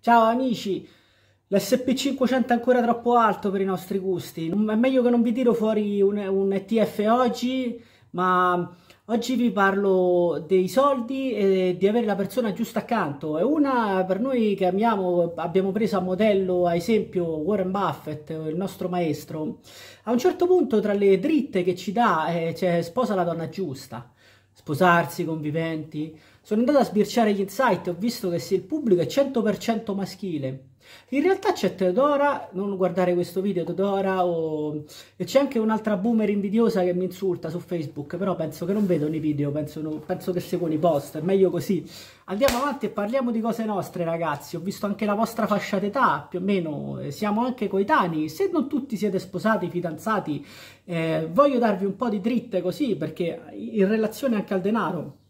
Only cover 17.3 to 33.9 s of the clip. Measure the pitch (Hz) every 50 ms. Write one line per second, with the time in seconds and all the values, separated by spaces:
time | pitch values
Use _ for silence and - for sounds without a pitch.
17.3 | 160 156 151 175 214 202 185 185 185 202 196 170 143 - - 151 151 151 151 -
18.3 | 160 160 160 156 156 170 196 180 - - 185 180 180 180 175 160 147 - - -
19.3 | 165 156 156 - - - _ - - - - - - - _ 208 240 233 - 370
20.3 | 359 - 349 349 370 359 294 220 - 214 202 208 202 202 202 196 196 185 180 294
21.3 | 320 294 233 - - 190 175 180 175 175 - - 185 226 240 214 180 160 160 160
22.3 | 170 170 165 165 160 - - 180 170 170 170 170 - 247 254 202 208 185 175 170
23.3 | 165 165 165 151 - - 190 156 131 131 - - 117 117 127 - _ _ _ -
24.3 | - _ _ _ _ _ _ - 151 135 185 180 170 170 170 - - - 175 156
25.3 | 160 160 147 151 147 160 165 165 160 156 151 151 - 151 151 160 - - - -
26.3 | _ _ _ - 214 214 240 254 294 277 233 - - 214 208 208 - 247 226 214
27.3 | 202 190 202 190 - - 262 240 190 - - 185 170 165 196 240 - - - 185
28.3 | 170 170 170 - 196 190 180 - 302 311 294 233 185 175 160 156 - 277 277 269
29.3 | 269 240 214 220 202 - - - 226 220 226 - 196 196 196 180 - - - 190
30.3 | 165 147 135 131 131 135 - - _ _ _ - - - - _ 247 277 302 359
31.3 | 392 381 - 427 - - - 185 - - 196 185 180 214 269 294 294 277 285 285
32.3 | 277 - - - - 180 202 202 202 185 185 175 170 185 180 180 175 175 175 170
33.3 | - 190 185 202 190 180 165 180 165 165 190 202